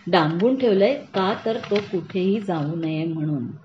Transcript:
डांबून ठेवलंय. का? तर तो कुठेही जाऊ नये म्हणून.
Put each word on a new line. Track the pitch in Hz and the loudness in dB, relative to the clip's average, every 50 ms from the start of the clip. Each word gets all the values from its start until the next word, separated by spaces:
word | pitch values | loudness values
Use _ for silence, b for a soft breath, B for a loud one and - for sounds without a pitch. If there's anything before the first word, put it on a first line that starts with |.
| B 175 | B 2
डांबून | 175 175 156 151 165 175 202 247 262 | 2 4 4 2 2 2 2 2 2
ठेवलंय. | 262 254 233 196 196 196 233 285 | 2 2 4 4 6 4 4 2
का? | 285 - - - 196 185 190 226 - - | 0 -6 -6 -2 0 0 0 0 -2 -2
तर | 220 226 240 | -4 -4 -4
तो | - - 202 | -4 -2 -2
कुठेही | 208 202 - 208 175 156 - - 185 180 196 196 226 | -2 -2 -2 -4 -6 -6 -4 -4 -2 0 2 0 0
जाऊ | 202 190 175 156 143 151 170 | 0 -2 -2 -2 -2 -2 -4
नये | 165 160 156 156 156 165 | -4 -4 -2 -2 -2 -2
म्हणून. | 170 160 160 151 151 147 135 117 - - - | -4 -4 -2 -2 -2 -2 -2 -4 -6 -10 -14